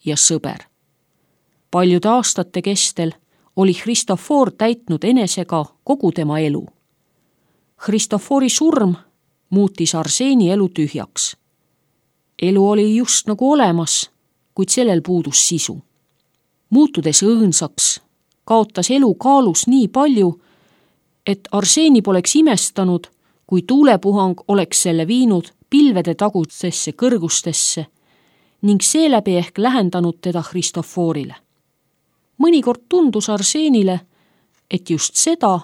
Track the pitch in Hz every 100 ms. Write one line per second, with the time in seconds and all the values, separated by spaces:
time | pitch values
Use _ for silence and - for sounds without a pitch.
0 | 160 147 - 160 139 - - _ _ _
1 | _ _ _ _ _ _ - 175 180 175
2 | 208 247 - - 175 - 196 196 - -
3 | 165 - _ _ _ - 190 175 220 233
4 | - 185 - 196 254 - 220 233 - 156
5 | 202 254 190 - 170 165 147 _ - 277
6 | 190 170 151 151 156 143 - _ _ _
7 | _ _ _ _ _ _ _ _ - 214
8 | - 208 - 277 262 - 311 302 196 170
9 | _ _ _ _ - 190 196 196 165 165
10 | 156 - 262 262 175 202 185 165 147 143
11 | - - - - _ _ _ _ _ _
12 | _ _ _ - 175 196 196 208 214 220
13 | 247 - - 208 262 302 208 170 165 -
14 | - _ _ _ _ - 190 - 240 170
15 | 175 180 151 - - 170 - - - _
16 | _ _ _ _ _ _ - 247 294 -
17 | 156 147 196 226 208 160 156 - - -
18 | _ _ _ _ - 226 214 - 180 269
19 | 254 175 262 277 233 160 - 262 196 175
20 | 240 233 180 170 _ _ _ _ _ _
21 | _ _ - 196 - 202 202 311 320 247
22 | 202 185 180 302 311 202 - - 185 175
23 | - _ _ _ - 185 180 269 285 196
24 | 196 202 190 175 - 202 156 - 180 165
25 | 160 240 247 180 - _ - 285 285 185
26 | 170 165 208 190 160 - 180 - - -
27 | 254 233 165 - 170 160 - - 151 _
28 | _ _ _ _ _ - 202 196 - 311
29 | 320 233 202 175 170 - 240 254 185 180
30 | 170 165 180 170 151 180 - 175 - 180
31 | 165 151 127 - _ _ _ _ _ _
32 | _ _ _ - 320 330 240 240 - 359
33 | 294 214 214 208 196 311 311 233 190 180
34 | - _ _ _ _ _ - 175 180 160
35 | - - 320 330 214 180